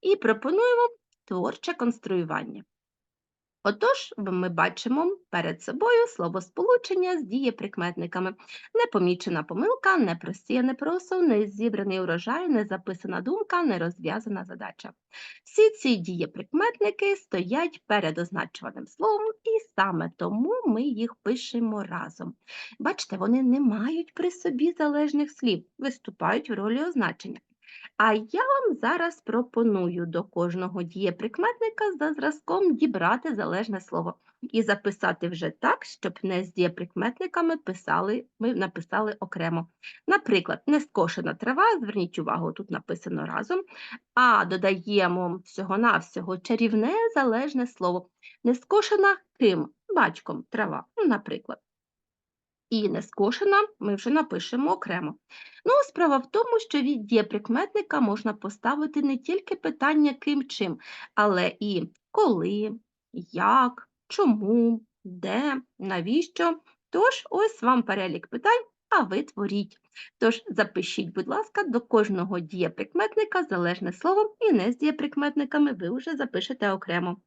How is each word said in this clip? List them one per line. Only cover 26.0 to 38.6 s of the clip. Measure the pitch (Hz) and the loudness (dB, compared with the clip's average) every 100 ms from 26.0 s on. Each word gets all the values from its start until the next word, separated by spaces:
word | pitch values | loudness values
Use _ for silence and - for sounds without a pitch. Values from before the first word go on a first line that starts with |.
| - - 170 214 302 | -12 -4 -2 -2 -2
в | |
ролі | 208 202 240 | -4 -2 -2
означення. | 320 294 185 - 190 - _ _ - - - _ | -2 -2 -2 -4 -14 -14 _ _ -20 -20 -20 _
А | 220 | 2
я | 214 220 359 | 2 0 -2
вам | 508 554 494 285 | 2 2 2 0
зараз | 226 339 339 339 | 0 0 -2 -4
пропоную | - 226 247 - 233 202 175 175 170 | -4 -2 -2 0 2 2 0 -2 -4
до | 165 | -4
кожного | - - 175 175 180 180 | -4 -2 -2 -2 -6 -6
дієприкметника | 175 185 190 170 226 - 415 480 453 440 427 | -8 -2 -2 -2 -6 -2 -2 0 -4 -2 -4
за | 339 302 | -2 -4
зразком | 294 285 302 - 349 381 240 | -2 -4 -4 -4 0 2 4
дібрати | 302 202 170 240 320 | 2 2 2 2 -2
залежне | 214 160 175 220 196 | -4 -2 -2 -2 -6
слово | - 170 170 - _ _ | -4 -6 -6 -8 _ _
і | - 220 | -4 -2
записати | 220 202 202 202 180 170 175 | 0 0 -2 -2 -2 -2 -6
вже | 170 165 | -4 -8
так, | - 254 508 | -2 -2 -2
щоб | - - 190 180 | -4 -8 -10 -6
не | 190 185 | -4 -4
з | 185 | -4
дієприкметниками | 180 175 170 175 - 233 247 370 349 330 330 | 0 0 0 -8 -4 -4 -4 -6 0 0 0
писали, | - 185 - 165 190 240 - _ | -4 -10 -2 -2 0 -4 -6 _
ми | 226 | -2
написали | 240 | -2